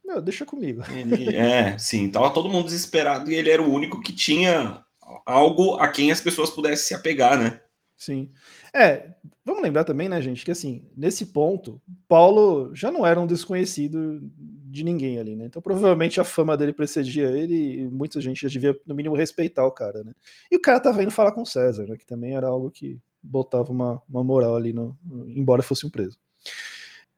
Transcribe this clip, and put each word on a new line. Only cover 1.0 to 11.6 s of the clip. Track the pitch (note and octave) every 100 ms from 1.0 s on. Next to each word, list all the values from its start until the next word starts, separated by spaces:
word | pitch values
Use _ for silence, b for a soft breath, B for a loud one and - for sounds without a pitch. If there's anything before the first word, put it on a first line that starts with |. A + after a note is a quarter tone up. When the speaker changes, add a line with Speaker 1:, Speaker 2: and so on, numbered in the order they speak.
| A#2 G#3 A#2+
Speaker 2:
é, | G#2 A#2 B2 G2+ G#2+
sim, | - A2 G2+
tava | G#2 C#3
todo | D#3+ G3
mundo | F#3 E3
desesperado | E3+ - D#3+ C#3+ C3+ D3+
e | D#3+
ele | D#3
era | D#3+
o | D3+
único | C#3+ D#3+ -
que | -
tinha | - - D#3 F3+ D#3+ A#2 - _ _ - - -
algo | C3 D#3 D#3+ F#3+ -
a | D3
quem | - D3
as | D#3+
pessoas | E3+ D#3+ D3+
pudessem | - D3+ C#3+ -
se |
apegar, | C#3+ D#3+ C#3+ C3 C#3
né? | A#2 A#2 _ _ _ _
Speaker 1:
Sim. | - C3+ C3+ b b b b
É, | C#4 G3 C3+ D#3+ - D#3 _
vamos | - G4+
lembrar | A3+ D3
também, | E3 C#3 F#3+
né, | E3+
gente, | C3 B2 -
que |
assim, | F3 C#3+ B2 - C3+
nesse | D#3+ - F#3+
ponto, | D3 D3+ F#3+